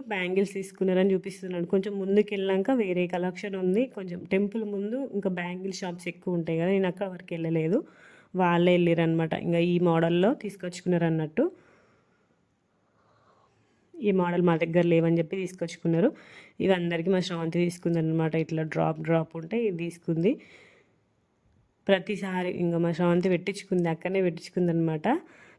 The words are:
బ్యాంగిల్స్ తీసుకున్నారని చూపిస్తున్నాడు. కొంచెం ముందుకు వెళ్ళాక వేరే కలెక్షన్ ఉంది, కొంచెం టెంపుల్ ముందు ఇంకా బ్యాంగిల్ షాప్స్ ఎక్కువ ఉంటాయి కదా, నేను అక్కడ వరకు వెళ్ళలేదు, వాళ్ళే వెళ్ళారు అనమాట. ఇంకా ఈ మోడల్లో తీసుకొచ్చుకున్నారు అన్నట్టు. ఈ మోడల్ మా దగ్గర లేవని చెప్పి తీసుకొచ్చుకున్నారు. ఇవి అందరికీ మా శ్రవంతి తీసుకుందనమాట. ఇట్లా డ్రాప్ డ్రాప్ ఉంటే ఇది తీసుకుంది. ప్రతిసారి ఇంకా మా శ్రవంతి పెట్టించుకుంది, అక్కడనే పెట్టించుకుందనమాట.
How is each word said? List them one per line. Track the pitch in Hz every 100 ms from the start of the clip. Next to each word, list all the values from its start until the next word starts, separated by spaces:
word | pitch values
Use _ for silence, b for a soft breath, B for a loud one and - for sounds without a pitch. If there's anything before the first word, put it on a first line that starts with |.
| 247
బ్యాంగిల్స్ | 196 180 190 190
తీసుకున్నారని | 196 190 - 190 185 196
చూపిస్తున్నాడు. | 190 190 185 185 175 175
కొంచెం | 196 202 196
ముందుకు | 190 202 208
వెళ్ళాక | 202 190 190 196 262
వేరే | 196 180 175
కలెక్షన్ | 180 180 180 202 190
ఉంది, | 185 185 214
కొంచెం | 208 185 175 -
టెంపుల్ | 196 202 226 208
ముందు | 202 202 254 269
ఇంకా | 202 190
బ్యాంగిల్ | 180 175 180 190
షాప్స్ | 185 185 180 175
ఎక్కువ | 175 185 175
ఉంటాయి | 165 165
కదా, | 175
నేను | 196 185
అక్కడ | 180 196
వరకు | 180 -
వెళ్ళలేదు, | 170 165 165 160 240 - B B B B
వాళ్ళే | 180 180 175 180
వెళ్ళారు | 180 170 165 165
అనమాట. | 165 160 -
ఇంకా | 170 170 175
ఈ | 175
మోడల్లో | 175 165 170 175 202 285
తీసుకొచ్చుకున్నారు | 202 202 180 - 180 175 165
అన్నట్టు. | 160 156 226 349 - b b b b b b b _ _ _ _ _ _ _ _ _ _ _ _ _ _ _ _
ఈ | 339 208
మోడల్ | 190 175 175
మా | 175 165
దగ్గర | 170 175 175
లేవని | 165 165 165
చెప్పి | 160 196
తీసుకొచ్చుకున్నారు. | 185 185 170 - 170 165 240 - B B B B
ఇవి | 180
అందరికీ | 185 170 170 170
మా | 185
శ్రవంతి | 180 170 165 170
తీసుకుందనమాట. | 175 175 175 165 160 160 160 160
ఇట్లా | 160 160 160
డ్రాప్ | 160 160 156
డ్రాప్ | 156 165 160 165
ఉంటే | 165 226
ఇది | 220 165
తీసుకుంది. | 170 - - 165 185 302 B B B B B B _ _ _ _ _ _ _ _ -
ప్రతిసారి | 190 - 190 190 185 180 -
ఇంకా | 175 170
మా | 170
శ్రవంతి | 170 175 175 190
పెట్టించుకుంది, | 180 185 196 - 180 170
అక్కడనే | 160 180 190
పెట్టించుకుందనమాట. | 180 180 - 185 175 165 165 156 202 330 - B B